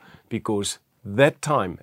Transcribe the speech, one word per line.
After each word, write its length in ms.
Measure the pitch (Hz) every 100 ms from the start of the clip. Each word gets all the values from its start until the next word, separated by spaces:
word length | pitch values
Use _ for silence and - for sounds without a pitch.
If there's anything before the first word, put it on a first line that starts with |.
| - - -
because 520 | 113 - 104 98 - _ _
that 360 | 98 101 143 -
time, 380 | - 143 92 82